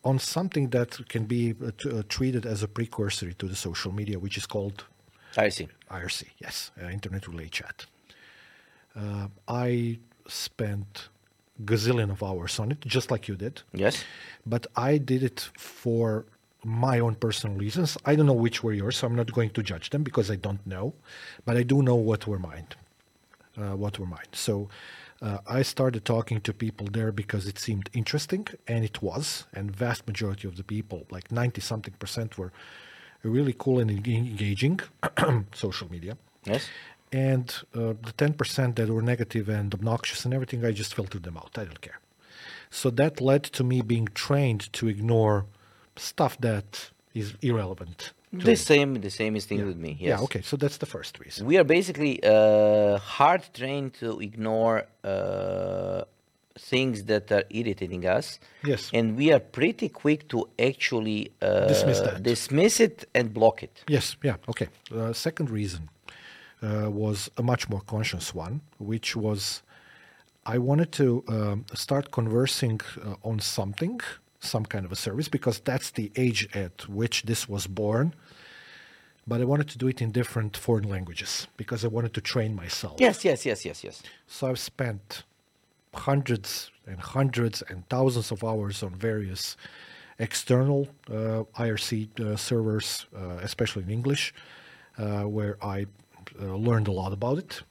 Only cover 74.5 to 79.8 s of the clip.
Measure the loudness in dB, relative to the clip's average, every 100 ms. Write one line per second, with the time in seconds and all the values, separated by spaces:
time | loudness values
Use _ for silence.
74.5 | -4 -2 -4 -6 -6 -4 -4 -2 0 0
75.5 | 0 -2 -2 -2 -6 -4 0 2 2 -2
76.5 | -4 -6 -8 -8 -2 0 -2 -2 -2 -2
77.5 | -4 -4 -2 2 2 2 -2 -20 -20 -20
78.5 | -20 -20 -20 -20 -20 _ _ -4 0 2
79.5 | 2 0 0